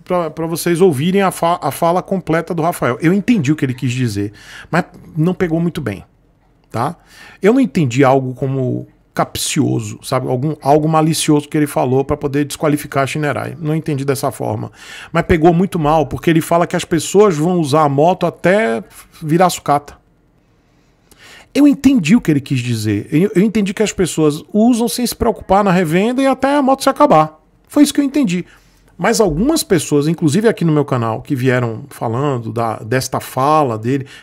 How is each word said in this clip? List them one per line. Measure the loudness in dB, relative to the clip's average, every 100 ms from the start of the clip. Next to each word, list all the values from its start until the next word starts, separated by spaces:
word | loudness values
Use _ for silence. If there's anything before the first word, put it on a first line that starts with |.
pra, | -4 -4 -4
pra | -6 -6
vocês | -4 -2 2
ouvirem | 2 2 0 0
a | 0
fa-, | 0 -2 -2
a | -4
fala | -2 0 0
completa | -2 -4 -2 -2 -2
do | -2
Rafael. | -2 -2 -2 0
Eu | 0
entendi | 2 2 2 2
o | 0
que |
ele | -2
quis | -2 -4
dizer, | -2 -2 -2 -6 -8 -20 -20 -6
mas | -4 -4 -10 -10 -2
não | -2
pegou | 0 -2 -2
muito | -2 -4
bem, | -8 -8 -12 _ _ _ _ _ _
tá? | -6 -6 -8 _ -20 -20 -2
Eu | 2
não | 2
entendi | 2 0 0 2
algo | 4 4 0
como | -6 -6 -4 -4 -4 -8 _ _
capcioso, | -6 -6 -6 -4 -2 0 -2 -6 -12
sabe? | -6 -4 -2
Algum, | -4 -4 -4
algo | 2 2 2
malicioso | 2 2 0 2 0 0
que | -2
ele | -2
falou | -2 0 0
pra | -2 -4
poder | -4 -2
desqualificar | -4 -2 -2 -2 -2 -2
a | -2
Shinerai. | -2 -4 -4 -8 -8
Não | -6
entendi | -4 -4 -4
dessa | -4 -4 -4
forma. | -6 -6 -6 -8 -14 -20 -20 -6
Mas | -4
pegou | 0 4 4
muito | 4 2 0
mal, | 2 2 0
porque | -2 0
ele | 0
fala | 2 0 0
que | -4
as |
pessoas | -2 -4 0 4 4 4
vão | 0 0
usar | 2 2
a | 2
moto | 4 2 2 -2
até | -2 0 2 0 -4 -8 -18 -20 -12
virar | -2 2 2
sucata. | 0 -2 -2 -2 -20 _ _ _ _ _ _ _ _ _ _ _ _ -20 -20 -6 2
Eu | 4
entendi | 4 4 4 4
o | 2
que | 4
ele | 0
quis | 0 -4
dizer. | -2 -2 -2 -2 0
Eu, | 0 2
eu | 2
entendi | 2 2 -2
que | -2
as | -2
pessoas | -2 -2 0 0 0 -2
usam | 2 2 2 0
sem | -2 -4
se | -2
preocupar | -2 -2 0 2
na | 4
revenda | 2 2 0 0 0
e | 0
até | 0 0
a | 2
moto | 2 0
se | 0
acabar. | 2 4 4 2 -2 _ _ _
Foi | 2
isso | 2
que | 2
eu |
entendi. | 0 0 0 -2 -6 -14 _ _ _ -4
Mas | -2 2
algumas | 0 0 0 0
pessoas, | 0 -2 0 0 0
inclusive | 0 0 2 2
aqui | 0 0
no |
meu | 0
canal, | 0 -2 -2 -6
que | -6
vieram | -4 0 0 -2 -6 -12
falando | -8 -6 -4 -2 -4 -6
da, | -6 -4 -6
desta | -4 -4 -2 -6
fala | -6 -2 2 2 2 -2
dele, | -4 -4 -6 -16